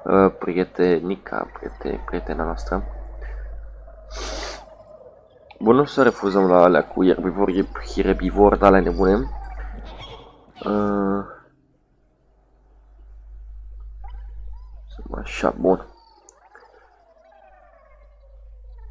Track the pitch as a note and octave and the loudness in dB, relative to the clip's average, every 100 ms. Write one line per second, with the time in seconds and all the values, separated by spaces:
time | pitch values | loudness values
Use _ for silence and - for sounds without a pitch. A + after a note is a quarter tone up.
0 | - F#2+ F#2+ - - F2 F#2 - F2+ D#2+ | 2 4 4 2 -4 -2 -2 0 2 2
1 | F2 G2 - - - - - - C#2 - | 0 -6 -6 -8 -8 -10 -14 -10 -8 -8
2 | - F2 - D#2+ D#2+ - - F#2 - - | -6 -8 -6 -6 -4 -6 -6 -6 -6 -12
3 | - - - - - - - - - - | -14 -14 -12 -12 -12 -12 -14 -18 -20 -20
4 | - - - - - - - - - - | -18 -14 -10 -10 -10 -14 -18 -20 -20 -20
5 | - - _ _ - - G#2+ B2+ D3 C3+ | -20 -20 _ _ -20 0 4 4 4 2
6 | A#2+ - G2+ G2 F#2 F2+ F2+ D#2 - - | 2 2 0 2 6 8 8 6 2 2
7 | F#2 - F2+ F2+ G2+ F#2 F#2 - - G2+ | 2 2 0 0 0 0 -2 -6 -6 -2
8 | F#2 F#2+ F#2 F#2+ G2+ G2 G2+ F#2+ F2 E2+ | 0 0 0 6 6 8 8 6 4 2
9 | F#2+ G#2 C3+ - - - - - - - | 2 2 0 -8 -12 -12 -14 -14 -16 -16
10 | - - - - - - G2+ G#2 G#2 G2+ | -18 -18 -20 -20 -20 -10 -4 -2 0 0
11 | G2 G2+ - - _ _ _ _ _ _ | 0 -2 -6 -16 _ _ _ _ _ _
12 | _ _ _ _ _ _ _ _ _ - | _ _ _ _ _ _ _ _ _ -20
13 | - - - - - - - - - - | -20 -20 -18 -18 -16 -16 -14 -14 -16 -14
14 | - - - - - - - - - - | -14 -14 -14 -12 -12 -14 -16 -20 -18 -16
15 | - - - - - - F2+ F#2 - - | -12 -12 -10 -4 -4 0 0 0 -2 -20
16 | _ _ _ _ _ - - _ _ _ | _ _ _ _ _ -20 -20 _ _ _
17 | _ _ _ _ _ D#5 D5+ _ C#5 - | _ _ _ _ _ _ _ _ _ -20
18 | - _ C5+ - - - - - - | -20 _ -20 -20 -20 -20 -20 -20 -18